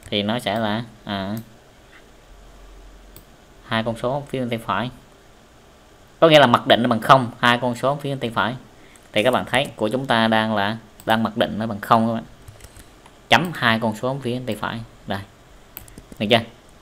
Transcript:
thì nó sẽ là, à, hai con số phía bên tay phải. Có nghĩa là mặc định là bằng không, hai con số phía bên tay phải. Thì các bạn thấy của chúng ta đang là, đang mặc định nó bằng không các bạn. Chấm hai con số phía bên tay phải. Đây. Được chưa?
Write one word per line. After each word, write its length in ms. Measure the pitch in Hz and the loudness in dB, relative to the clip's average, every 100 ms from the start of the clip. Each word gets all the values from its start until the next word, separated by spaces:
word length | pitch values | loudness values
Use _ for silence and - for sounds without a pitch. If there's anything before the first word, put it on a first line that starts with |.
| - | -6
thì 160 | 107 | -4
nó 160 | 104 117 | -2 -2
sẽ 200 | 120 107 | -4 -4
là, 260 | 110 107 120 - | -2 -4 -8 -14
à, 320 | - 101 95 110 113 - - - - - - - - - - - - - - - - - - - - - | -10 -8 -6 -10 -12 -20 -20 -20 -20 -20 -20 -20 -20 -20 -20 -20 -20 -20 -20 -20 -20 -20 -20 -20 -20 -20
hai 180 | - 113 | -6 -4
con 140 | 113 113 | -4 -4
số 260 | 123 139 139 | -4 -4 -6
phía 120 | 131 | -8
bên 100 | 123 | -6
tay 80 | 120 | -6
phải. 320 | - 95 123 - - - - - - - - - - - - - | -4 -4 -4 -8 -20 -20 -20 -20 -20 -20 -20 -20 -20 -20 -20 2
Có 80 | 165 | 6
nghĩa 100 | 151 | 8
là 80 | 131 | 8
mặc 200 | 117 - | 4 4
định 160 | 107 | 4
là 60 | 123 | 4
bằng 120 | 113 | 0
không, 300 | - 139 120 - | 6 6 6 -2
hai 200 | 120 120 | 0 2
con 160 | 127 | 0
số 220 | 123 131 147 | -2 -2 -2
phía 140 | 139 | -6
bên 80 | 139 | -6
tay 120 | 120 | -6
phải. 240 | 113 101 131 - - - - - | -2 -4 -4 -14 -20 -20 -20 -6
Thì 100 | - | 0
các 80 | 113 | 2
bạn 140 | 120 | 0
thấy 220 | 90 123 143 - | 0 -2 -2 -4
của 120 | 110 | -4
chúng 180 | 127 139 | -4 0
ta 220 | 117 113 | 0 2
đang 260 | 110 110 | 2 0
là, 220 | 107 101 113 - - - | -2 -2 -6 -12 -14 -2
đang 160 | 110 | 0
mặc 140 | 107 110 | 0 -2
định 220 | 107 90 | -4 -2
nó 80 | 113 | -6
bằng 140 | 101 | -8
không 260 | - 117 113 | 2 2 2
các 60 | |
bạn. 100 | 113 - - - - - - - - - - - | -2 -8 -20 -20 -20 -20 -20 -20 -20 -20 -20 2
Chấm 220 | 117 170 | 2 2
hai 240 | 156 123 113 | -2 0 0
con 160 | 113 107 | -2 -4
số 200 | 123 139 | -6 -6
phía 100 | 123 | -6
bên 140 | 123 123 | -6 -6
tay 100 | 104 | -6
phải. 220 | 92 110 113 - - | -6 -8 -12 -18 -10
Đây. 140 | 98 101 - - - - - - - - - | -10 -10 -20 -20 -20 -20 -20 -20 -20 -20 -8
Được 80 | 107 | 2
chưa? 100 | 117 113 - - - | 2 0 -16 -20 -20